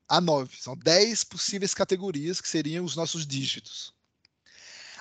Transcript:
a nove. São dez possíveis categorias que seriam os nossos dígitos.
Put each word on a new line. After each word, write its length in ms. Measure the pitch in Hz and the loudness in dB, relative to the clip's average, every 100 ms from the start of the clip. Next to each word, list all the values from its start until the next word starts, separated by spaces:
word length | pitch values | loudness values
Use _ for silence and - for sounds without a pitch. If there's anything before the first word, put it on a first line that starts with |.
| - | 2
a 140 | 156 | 4
nove. 400 | 175 147 127 - | 4 2 0 -8
São 160 | - 131 | -14 -2
dez 460 | 135 170 214 220 | 4 6 6 2
possíveis 500 | - 175 - 202 185 | -4 -4 -4 -2 -2
categorias 680 | - 196 185 196 147 151 185 | 0 0 0 -2 -4 -4 -4
que 80 | - | -2
seriam 380 | 165 151 165 180 | -2 -2 -2 -4
os 100 | 143 | -2
nossos 300 | 165 170 151 | -4 -4 -4
dígitos. 680 | 135 131 - - - - _ _ _ _ _ _ - - - - - | -4 -4 -6 -8 -14 -14 _ _ _ _ _ _ -20 -20 -20 -20 -10